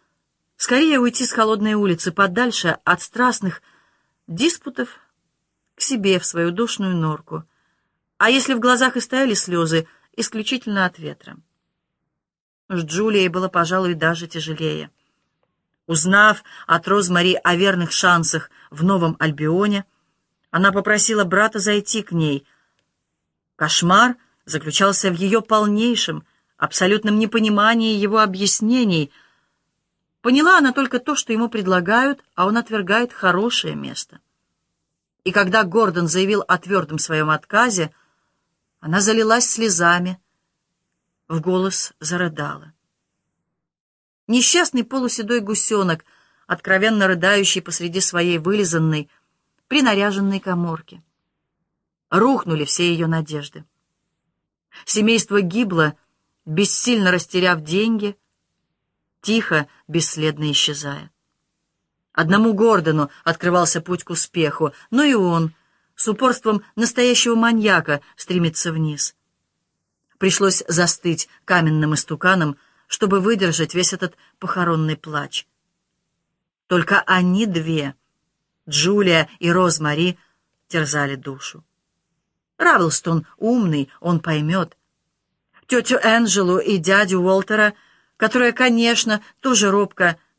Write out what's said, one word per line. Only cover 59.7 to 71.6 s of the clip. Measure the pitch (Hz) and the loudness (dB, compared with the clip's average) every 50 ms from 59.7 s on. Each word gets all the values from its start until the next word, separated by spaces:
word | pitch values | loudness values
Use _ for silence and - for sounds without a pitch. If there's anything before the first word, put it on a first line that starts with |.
| _ _ _ | _ _ _
бесследно | - 151 165 156 - - 160 156 156 151 151 151 151 | -6 -4 -2 -2 -2 -2 -2 -2 -4 -4 -4 -4 -2
исчезая. | 143 - - 151 147 143 143 143 139 151 151 156 _ _ _ _ _ _ _ _ _ _ _ _ _ _ _ _ _ _ _ _ - | -2 -2 -2 -2 -4 -6 -8 -10 -10 -12 -16 -20 _ _ _ _ _ _ _ _ _ _ _ _ _ _ _ _ _ _ _ _ -6
Одному | - 165 160 190 208 220 226 208 | -4 0 2 2 2 2 2 2
Гордону | 190 226 226 214 180 151 160 156 156 147 139 - - - | 2 2 4 4 2 2 0 0 0 -2 -4 -6 -8 -4
открывался | 165 165 - - 175 175 180 175 - - 165 | -4 -4 -2 -2 0 2 2 2 2 0 -2
путь | 160 180 180 175 - | -4 -6 -6 -6 -6
к | - | -6
успеху, | 170 160 - - - 175 156 147 - - 160 143 - - - - | -4 -4 -4 -2 -2 -2 -2 -2 -2 -2 -4 -4 -4 -8 -10 -4
но | 220 254 302 | 0 2 2
и | 294 262 | 2 2
он, | 220 185 175 170 165 165 160 160 _ _ _ _ _ _ _ _ | 2 2 2 2 0 0 -2 -4 _ _ _ _ _ _ _ _
с | - - | -2 -2
упорством | 220 208 214 262 254 247 247 - 220 214 202 - _ - | -2 0 0 0 0 0 0 -2 -2 -2 -2 -4 _ -6
настоящего | 208 233 226 - 262 247 247 240 214 - 240 233 | -4 -2 -2 0 2 2 2 2 2 2 2 2
маньяка, | 226 233 233 233 220 208 214 185 165 - - 147 143 - _ _ | 2 2 2 2 2 2 2 2 2 2 0 -4 -4 -6 _ _
стремится | - - - 180 180 170 165 160 - - 175 | -12 -6 -2 -2 0 0 0 0 -2 -2 -2
вниз. | 160 160 160 151 147 143 - - - _ _ _ _ _ _ _ _ _ _ _ _ _ _ _ _ _ _ _ _ | -2 -2 -2 -2 -2 -4 -6 -6 -8 _ _ _ _ _ _ _ _ _ _ _ _ _ _ _ _ _ _ _ _
Пришлось | - 190 190 - - 196 190 - - - | -2 -2 0 0 2 2 2 0 0 -2
застыть | - 170 170 175 170 - - - 175 160 160 - - _ _ - | -2 0 0 0 0 -2 -4 -4 -4 -4 -4 -6 -10 _ _ -4
каменным | - 185 175 | 0 0 2